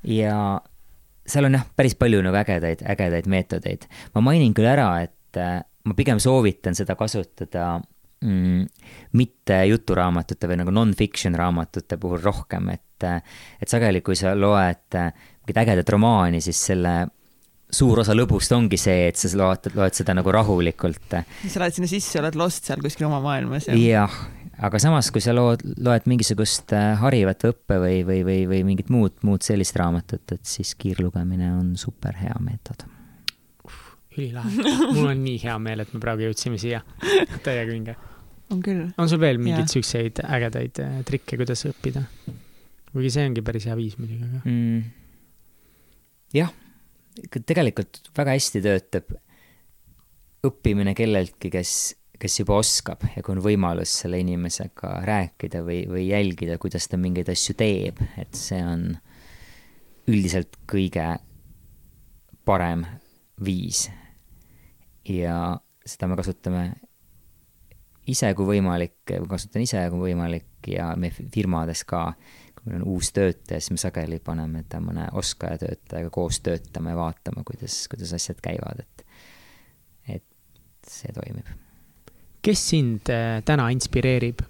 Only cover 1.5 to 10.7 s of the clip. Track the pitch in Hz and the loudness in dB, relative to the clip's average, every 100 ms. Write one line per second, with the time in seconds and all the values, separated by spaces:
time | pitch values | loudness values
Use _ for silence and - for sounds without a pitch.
1.5 | 131 123 - 131 - 120 107 92 98 104 | 4 0 2 2 4 4 4 4 2 2
2.5 | 90 82 82 98 98 92 85 87 95 92 | 0 0 -2 -4 0 0 0 2 0 0
3.5 | 90 98 95 - - - - 123 165 131 | -4 -4 -8 -10 -20 -6 2 4 6 6
4.5 | 101 110 143 117 85 87 _ _ - 87 | 6 4 6 4 2 -2 _ _ -4 -2
5.5 | 90 - _ - 98 139 110 127 131 107 | -4 -6 _ -2 2 4 4 6 6 4
6.5 | - 95 87 98 95 107 110 87 - - | 2 -2 -2 -2 -2 -2 -2 -6 -10 -8
7.5 | 90 87 85 - _ _ _ 113 95 92 | -4 -2 -2 -6 _ _ _ 0 2 4
8.5 | 90 92 _ - - - 117 123 _ - | 2 0 _ -20 -20 2 4 4 _ 2
9.5 | 95 95 113 - 90 90 85 82 - 85 | 4 6 4 2 2 2 2 -2 -4 -2
10.5 | 87 90 | 0 2